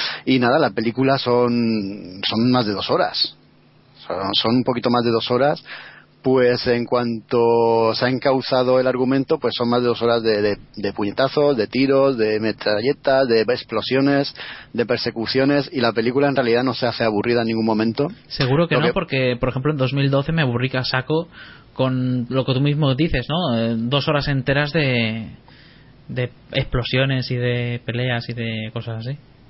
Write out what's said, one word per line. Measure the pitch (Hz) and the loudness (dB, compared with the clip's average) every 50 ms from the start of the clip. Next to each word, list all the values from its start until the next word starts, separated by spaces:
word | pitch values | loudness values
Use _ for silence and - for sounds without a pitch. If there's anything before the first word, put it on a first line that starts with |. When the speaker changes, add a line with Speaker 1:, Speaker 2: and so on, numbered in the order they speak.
| - - - - - | -6 -6 -8 -6 -2
Speaker 1:
Y | - 131 127 | 0 2 2
nada, | 123 120 131 160 | 4 4 4 2
la | 151 120 | 2 0
película | 95 - 113 117 110 123 135 135 139 131 | 0 -2 -2 -2 0 0 0 2 0 0
son, | - 123 120 123 123 120 120 120 117 113 113 110 101 95 101 104 92 90 92 98 - - | 0 0 2 2 2 2 2 0 0 0 0 -2 -2 -4 -8 -10 -14 -14 -12 -8 -6 -4
son | - 110 117 127 | 0 0 2 2
más | 123 127 120 | 2 2 2
de | 104 101 | 0 -2
dos | 95 - - | -4 -2 -2
horas. | 127 - 180 - - - - - - - _ _ _ _ _ _ _ - _ _ _ - - - | 0 0 0 -2 -2 -4 -4 -4 -6 -14 _ _ _ _ _ _ _ -20 _ _ _ -20 -12 -10
Son, | 87 90 95 95 - | -8 -6 -4 -2 -2
son | - - 113 117 | 0 0 2 2
un | 127 123 | 2 2
poquito | - 127 120 107 123 | 0 -2 -2 0 0
más | 120 120 117 | 0 0 2
de | 120 | 2
dos | 113 113 - - | 0 0 0 0
horas. | 123 123 131 147 165 - - - - - - - - - - _ _ _ | 0 2 2 2 0 -2 -6 -14 -18 -16 -16 -20 -20 -20 -20 _ _ _
Pues | _ 131 131 131 123 120 123 117 - 127 | _ 2 4 4 4 4 2 2 0 0
en | 120 120 120 | 0 0 0
cuanto | - - 123 120 120 117 110 104 _ 127 120 117 117 117 117 117 117 117 113 113 113 110 | 0 0 0 0 -2 -4 -6 -6 _ 0 2 4 4 4 4 4 4 4 4 4 2 2
se | - 127 | 2 0
ha | 123 | 0
encauzado | 131 123 - 143 131 131 120 - 135 127 127 123 127 127 | 0 0 2 2 2 2 0 0 0 0 2 4 2 2
el | 127 131 | 2 2
argumento, | 127 123 127 123 135 135 135 - 160 151 | 0 0 0 2 2 0 2 0 -2 0
pues | - 120 - - | 0 -4 -2 0
son | 123 120 | 0 0
más | 120 123 | 2 2
de | 123 120 | 2 0
dos | 113 - | 0 0
horas | 113 117 117 117 | 2 2 2 2
de, | 113 113 107 104 | 2 2 2 2
de, | 104 104 101 98 - - - | 2 0 0 -2 -8 -16 -12
de | - 101 101 | -6 -6 -6
puñetazos, | 98 - 107 101 98 - 131 135 - 151 147 143 143 | -4 -2 -4 -4 0 0 -2 0 2 2 2 2 2
de | 117 104 - | 2 0 -2
tiros, | - 127 135 135 135 135 135 139 135 117 | 0 0 2 2 4 4 4 2 2 2
de | 110 107 107 107 | 0 0 0 0
metralletas, | 110 110 101 - - 107 107 104 110 131 147 - _ - 135 135 135 123 | 0 -2 -2 -2 -2 -2 -2 0 0 0 -2 0 _ 2 2 2 4 4
de | 117 113 110 | 4 2 4
explosiones, | 104 123 123 - - 117 107 98 - 123 135 139 139 143 139 139 - - - - - - - - - - | 2 0 -2 -4 -4 -4 -4 -2 0 0 2 2 4 2 2 0 -2 -6 -12 -16 -16 -16 -16 -18 -10 -4
de | 110 117 | -4 -2
persecuciones, | 101 131 120 - 120 - 117 110 104 - 131 135 139 143 143 139 - | 0 -2 -2 -2 -6 -6 -6 -6 -2 0 0 2 2 2 2 0 -2
y | - 143 | -4 0
la | 120 117 107 | 0 0 0
película | 120 113 120 120 139 143 143 | 0 -2 0 2 2 0 2
en | 135 | 2
realidad | 135 127 117 113 120 127 | 0 2 2 2 2 2
no | 131 117 | 0 -2
se | - - 120 | -2 -2 -2
hace | 113 - 120 | -2 0 -2
aburrida | 113 107 101 104 120 120 120 117 | 0 0 0 0 0 0 0 0
en | 113 | 0
ningún | 113 113 113 | 0 0 0
momento. | 113 113 107 110 117 110 - 143 160 214 - - - | 0 0 0 0 0 0 -2 -4 -4 -4 -10 -18 -16
Speaker 2:
Seguro | - - 143 123 135 151 170 170 | -6 -4 -2 0 2 2 2 2
que | 160 | 2
Speaker 1:
Lo | 127 | 0
Speaker 2:
no, | - - | 0 0
Speaker 1:
que | - | 0
Speaker 2:
porque, | 190 175 - 139 131 131 127 123 120 | -2 -4 -2 -2 0 0 0 0 2
por | - 131 | 0 0
ejemplo, | 120 135 131 147 | 0 2 -2 -2
en | 156 143 | 0 0
dos | 131 127 135 | 0 0 0
mil | 143 139 139 | 0 2 2
doce | 139 139 139 - 160 | 2 2 0 0 0
me | 165 | 0
aburrí | 151 127 117 117 127 131 - | 0 2 0 0 0 0 -2
a | 127 127 | -2 -4
saco | - - 127 127 - 151 160 170 - - - - - - - - - - | -2 -2 -2 -2 0 -2 -2 -2 -4 -12 -20 -20 -20 -20 -20 -20 -20 -4
con | - 131 131 131 127 127 127 127 127 117 120 | -2 0 0 0 0 0 0 0 -2 -2 -2
lo | 123 135 123 | -2 -2 0
que | - 131 | 0 0
tú | 127 | 2
mismo | 139 143 147 147 160 135 131 | 2 2 2 2 2 2 2
dices, | 123 156 170 - 131 120 - | 2 0 0 0 -2 -2 -2
¿no? | 143 175 180 147 117 113 | -2 -2 0 0 0 0
Eh, | 113 113 117 113 | 0 0 0 -2
dos | 113 120 135 143 135 165 | -2 0 0 0 0 0
horas | 151 143 135 143 | 0 0 0 0
enteras | 139 135 123 - 135 143 147 147 - | -2 -2 0 0 0 0 0 0 0
de, | 165 147 135 127 120 117 110 110 113 110 - - - - - - - - - - - - - - - - - | 0 0 2 2 0 0 0 -2 -6 -8 -10 -14 -18 -20 -20 -20 -20 -20 -20 -20 -20 -20 -20 -20 -20 -16 -10
de | 127 123 127 123 - - - - | -6 -4 -4 -6 -6 -14 -20 -8
explosiones | - 135 131 - - 127 117 - - 127 135 135 135 131 123 - | -6 -4 -4 -2 -4 -4 -4 -2 -2 0 0 0 0 -2 -4 -4
y | 131 123 | -4 -2
de | 120 123 120 123 120 120 120 120 - | -2 -2 -2 -2 -2 -4 -6 -6 -6
peleas | - 120 117 123 127 123 117 - - | -6 -6 -4 -2 -2 -2 -4 -6 -6
y | 117 | -8
de | 117 117 113 113 113 110 110 - | -8 -6 -6 -6 -6 -8 -8 -8
cosas | 117 110 117 113 113 113 123 | -10 -8 -8 -8 -8 -8 -8
así. | 143 147 - - - - - - | -10 -10 -12 -20 -20 -20 -20 -20